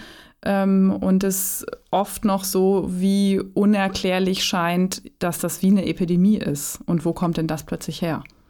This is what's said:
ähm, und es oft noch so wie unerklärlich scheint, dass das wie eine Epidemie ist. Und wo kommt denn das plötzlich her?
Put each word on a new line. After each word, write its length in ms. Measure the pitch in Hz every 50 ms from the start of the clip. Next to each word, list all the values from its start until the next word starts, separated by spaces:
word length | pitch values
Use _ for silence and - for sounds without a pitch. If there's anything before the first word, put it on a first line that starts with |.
| - - - - - - _ _ -
ähm, 460 | - 196 196 196 196 196 190 190 190 202 190
und 220 | 196 190 190 185
es 420 | 196 196 190 190 - - - - - - - - _ _
oft 320 | - 190 202 - - - -
noch 180 | 208 196 190
so 460 | 190 - - 185 190 190 196 185 - 185
wie 520 | 180 180 190 196 196 196 202 196 190 190 190 190 -
unerklärlich 880 | 208 202 208 214 196 190 190 190 - 196 185 185 185 190 185 190 185
scheint, 600 | - - 202 180 170 170 175 180 185 185 - - - - - -
dass 180 | 180 175 170 -
das 240 | - 170 - -
wie 60 | 190 190
eine 180 | 208 190 170
Epidemie 520 | - 165 - 180 170 180 175 185 208 214 -
ist. 420 | - 151 143 143 - - - - -
Und 180 | - 170 156 -
wo 80 | 170
kommt 240 | 160 - 180 170 165
denn 100 | 165 160
das 160 | 160 160 156
plötzlich 400 | - - 170 - - - 151 -
her? 220 | 180 165 143 - - - _ _ _